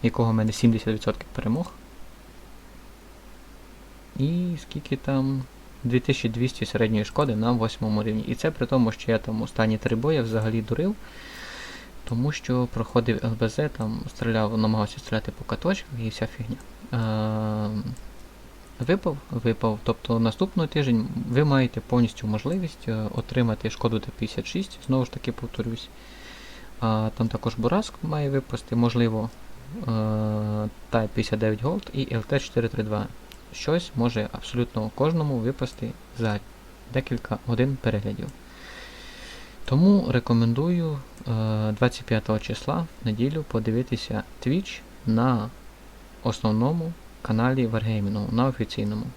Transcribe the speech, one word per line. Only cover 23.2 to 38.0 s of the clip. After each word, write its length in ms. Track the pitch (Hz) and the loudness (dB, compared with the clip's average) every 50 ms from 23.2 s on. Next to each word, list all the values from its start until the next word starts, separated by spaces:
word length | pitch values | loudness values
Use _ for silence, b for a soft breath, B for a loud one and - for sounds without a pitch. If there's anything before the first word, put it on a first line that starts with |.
| 120 - - 131 120 117 110 - - 110 | -4 0 2 2 4 4 2 0 -2 -4
Шкоду 300 | - - - 120 113 110 | -4 0 0 2 2 2
Т 80 | - - - - | -2 -4 -6 -4
п'ятдесят 260 | 113 110 - - 117 | -4 -4 -2 -4 -6
шість, 340 | - - 180 196 - - - - - | -2 -2 -2 -2 -2 -8 -14 -2 0
знову 180 | 131 131 127 | 2 2 2
ж 60 | 123 | 0
таки 200 | - - - - | -4 -6 -6 -6
повторюсь. 580 | 117 - - 120 - - 117 120 113 117 - - B B B B B B B B B B B B B B B B B - | -6 -4 -8 -10 -6 -4 -4 -4 -4 -6 -8 -14 B B B B B B B B B B B B B B B B B -2
А, 300 | - 113 110 110 110 110 - - | 0 2 2 2 0 0 0 0
там 100 | 113 113 | 0 0
також 280 | - - - 120 - | 0 0 -2 -2 -2
Бураск 380 | - 110 120 - 196 220 - - - - | 0 2 2 2 2 0 -2 -8 -8 -6
має 260 | 160 151 151 147 139 | -4 -2 0 0 0
випасти, 460 | 139 135 135 - - 117 - - - | 0 0 -2 -2 -6 -6 -4 -2 2
можливо, 540 | 117 120 120 110 120 120 113 110 110 107 117 - - - - - - - 131 147 226 196 123 | 4 4 4 4 4 4 4 2 0 -2 -4 -6 -10 -14 -14 -14 -14 -12 -12 -10 -6 -4 -2
е, 40 | |
Type 760 | 113 110 107 107 107 107 107 107 107 107 107 107 107 107 107 107 - - - - | 0 0 2 2 2 2 2 0 0 0 0 0 0 0 -2 -4 -6 -10 -10 0
п'ятдесят 480 | - 120 110 104 - - 117 - - 107 | 0 2 2 2 0 -2 0 0 0 2
дев'ять 240 | 113 110 107 104 117 | 2 2 0 0 0
Gold 260 | 139 175 202 - - - | -2 -2 -2 -4 -4 -4
і 220 | 139 135 - - | -4 -2 0 -2
Л 60 | 117 | -4
Т 180 | 110 - 135 139 | -2 0 0 0
чотири 280 | - - - - 117 113 | 0 0 0 0 0 0
три 160 | - - 110 | 0 -2 -2
два. 240 | 107 107 107 104 - - - - - - - - - - | 0 0 -2 -2 -4 -6 -12 -16 -16 -18 -18 -18 -16 -14
Щось 380 | - - - 156 175 175 - - | -6 0 2 2 2 0 -2 0
може 340 | 127 117 120 117 113 107 117 | 2 2 2 2 0 -2 -2
абсолютно 600 | - - - - - 123 120 - - 117 107 110 - | -4 -8 -10 -4 -2 -2 -2 0 0 -4 -4 -4 0
кожному 420 | - 135 156 165 165 151 147 139 120 | 2 2 2 2 2 0 2 0 0
випасти 540 | 110 120 135 - 135 123 - - - 117 - - - - - - | 0 0 -2 -2 -4 -6 -4 -6 -8 -8 -8 -10 -16 -18 -6 -2
за 200 | 113 110 104 104 - - - - - - - - - - 123 | 0 0 0 -2 -4 -8 -20 -20 -20 -20 -20 -20 -18 -4 -4
декілька 440 | 131 135 - 131 117 - - 110 - - | -4 -2 0 -4 -4 -2 -4 -6 -4 -2
годин 320 | - 117 113 123 139 139 131 | -2 2 2 4 2 2 0
переглядів. 460 | - 113 107 104 | 0 0 0 0